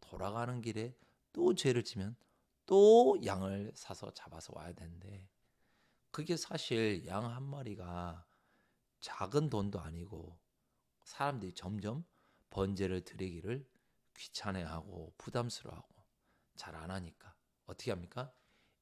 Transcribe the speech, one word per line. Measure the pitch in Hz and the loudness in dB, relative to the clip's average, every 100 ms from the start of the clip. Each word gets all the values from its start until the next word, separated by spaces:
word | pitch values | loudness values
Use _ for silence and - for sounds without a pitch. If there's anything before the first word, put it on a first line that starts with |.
돌아가는 | - - 92 110 120 123 | -16 -8 -4 -2 -4 -4
길에 | 113 104 113 131 - _ _ | -4 -4 -6 -10 -20 _ _
또 | - - | 2 4
죄를 | 208 139 120 | 4 4 4
지면 | - - 95 120 _ _ _ _ - | 2 -4 -4 -6 _ _ _ _ 6
또 | 190 208 226 254 - | 10 12 12 10 6
양을 | 202 196 190 196 - | 2 0 0 -2 -4
사서 | - - 98 104 | -10 -12 -12 -12
잡아서 | - - 80 - | -14 -16 -16 -14
와야 | - 82 | -14 -12
되는데 | 87 85 87 98 101 95 _ _ _ _ _ _ _ _ | -12 -14 -14 -16 -16 -18 _ _ _ _ _ _ _ _
그게 | - 160 170 | -8 -4 -4
사실 | - 165 - 117 110 95 78 | -4 -6 0 2 4 2 -2
양 | 98 | -4
한 | 117 123 | -4 -6
마리가 | 135 143 123 101 87 87 87 85 - _ _ _ _ _ _ _ | -6 -6 -8 -8 -8 -6 -6 -8 -16 _ _ _ _ _ _ _
작은 | - - 98 139 151 | -12 -6 -2 0 2
돈도 | 113 101 98 | 0 -2 -4
아니고 | 80 82 87 92 85 85 _ _ _ _ _ _ | -8 -10 -10 -12 -14 -18 _ _ _ _ _ _
사람들이 | - - 143 135 95 | -18 -4 -4 -4 -8
점점 | - - 104 104 131 170 _ _ _ _ | -8 -6 -6 -4 -6 -10 _ _ _ _
번제를 | - 98 98 95 92 | 0 0 2 0 -2
드리기를 | - - 92 85 95 127 139 _ _ _ _ - | -4 -8 -8 -6 -6 -6 -8 _ _ _ _ -20
귀찮아하고 | - - - 95 82 82 85 90 80 - | -14 -8 -4 -4 -4 -8 -10 -12 -14 -14
부담스러워하고 | - 123 120 - - 113 - - _ _ _ _ _ - | -6 -4 -4 -6 -12 -14 -18 -20 _ _ _ _ _ -16
잘 | - | -14
안 | 80 80 | -10 -6
하니까 | 95 87 - - - _ _ - | -6 -8 -14 -20 -20 _ _ -16
어떻게 | 95 - | -8 -4
합니까? | 95 87 - 135 - _ _ _ _ | -4 -6 -10 -10 -14 _ _ _ _